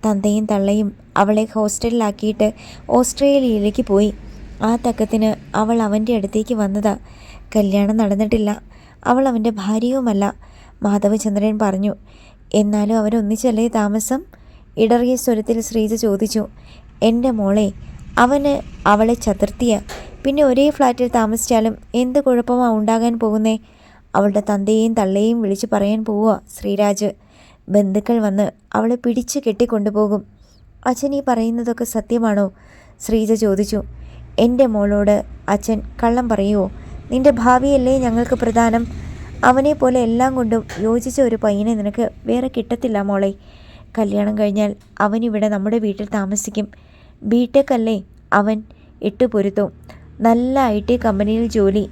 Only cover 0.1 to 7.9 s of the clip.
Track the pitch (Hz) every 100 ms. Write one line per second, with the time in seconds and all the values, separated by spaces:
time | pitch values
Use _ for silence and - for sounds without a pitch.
0.1 | 202 208 208 214 208 196 208 208 - -
1.1 | - 196 214 220 220 208 - 233 233 214
2.1 | 202 214 208 214 214 - - - 240 247
3.1 | - 277 277 254 214 202 208 247 202 208
4.1 | - - - - - 214 233 240 226 220
5.1 | 226 220 208 - - 214 233 220 208 220
6.1 | 233 196 220 220 233 202 202 208 - -
7.1 | - - - - 220 202 202 202